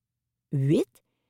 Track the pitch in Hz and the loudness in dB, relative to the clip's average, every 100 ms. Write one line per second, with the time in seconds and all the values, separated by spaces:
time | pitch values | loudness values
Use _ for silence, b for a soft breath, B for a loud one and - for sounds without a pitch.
0 | _ _ _ _ _ 139 135 190 370 _ | _ _ _ _ _ -4 0 0 -2 _
1 | _ _ _ | _ _ _